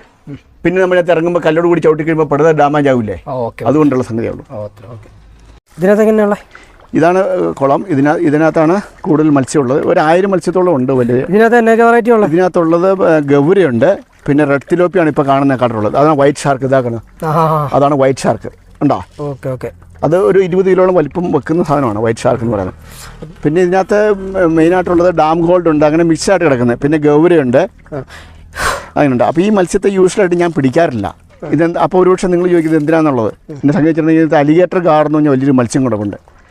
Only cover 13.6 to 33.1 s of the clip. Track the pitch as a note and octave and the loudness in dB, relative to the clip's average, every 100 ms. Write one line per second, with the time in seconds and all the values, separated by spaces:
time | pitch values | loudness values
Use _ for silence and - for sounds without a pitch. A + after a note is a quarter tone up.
13.6 | E3 A#2 C#3+ F#3+ - _ - C#3+ D3 C#3 | 2 2 0 0 -6 _ -2 0 0 -2
14.6 | - F3 F3 F#3 D#3+ D3 C#3 C3+ C#3 B2+ | -2 -2 0 0 0 0 0 0 0 0
15.6 | B2 A2+ A2+ C3 D3+ D3+ C#3 C#3+ D3 C3+ | -2 0 -2 0 2 2 0 0 -2 -2
16.6 | C3 C3+ A#2+ A2+ - - E3 D#3 D#3+ D#3 | 0 0 -2 -6 -12 -12 -4 -2 0 0
17.6 | C#3+ C3+ C#3+ D3 C3+ C3 - A2 - - | -2 0 0 2 0 0 -4 -6 -8 -18
18.6 | - - D3 A2+ F#2+ - D3 C3+ C#3 B2+ | -20 -6 -2 -2 -6 -12 -12 -10 -10 -10
19.6 | A#2+ - - - C#3 E3+ G#3 F#3+ F#3+ F3+ | -12 -16 -20 -8 -2 0 2 2 2 0
20.6 | F#3+ F#3 F#3 F3+ D3 E3+ F3+ C#3+ - E3 | 2 2 2 2 -2 -4 -4 -4 -2 -2
21.6 | E3+ D3 C3 G#2 A2+ A2+ B2+ A#2+ A2+ G#2+ | 0 -2 -2 -2 -2 -2 -2 -2 -2 -4
22.6 | F#2+ - - - - - D#3 - D#3 D#3 | -4 -10 -18 -20 -20 -18 -20 -6 -2 0
23.6 | F3+ F#3 F#3 G#3 G#3+ G3+ F#3+ F#3+ F3 D#3+ | 0 0 0 0 0 -2 -4 -2 0 2
24.6 | D#3+ F3+ F3+ E3+ F3 E3 D#3 E3 E3 F3+ | 2 2 0 0 2 2 0 0 2 2
25.6 | E3 D3+ D3+ D#3 E3+ D#3 - F3 E3 C3 | 2 2 2 2 0 0 0 0 2 2
26.6 | B2 A#2+ C#3+ D#3 D3 D3 E3+ E3+ C3 B2+ | 0 0 -2 0 2 2 4 2 2 0
27.6 | F3 - - D3 B2+ - - - - - | 0 -6 -14 -14 -14 -18 -20 -20 -20 -8
28.6 | - - - - D3 B2 A#2 D3 G3 G#3+ | -8 -8 -8 -2 0 2 0 0 2 2
29.6 | F3+ G3+ G3+ G3 F#3 G3 F#3+ F3 F3 D#3+ | 0 0 0 2 0 2 0 0 -2 0
30.6 | C3+ C3+ E3+ B2 G2 - _ - D#3+ C#3+ | 0 0 0 -2 -8 -10 _ -18 -4 -2
31.6 | E3 E3+ - F#3 F3+ F#3 F#3+ F3 F3+ F3 | -2 0 0 2 2 2 0 0 0 0
32.6 | D#3+ D#3+ D3 D#3+ D#3 | 0 0 0 0 0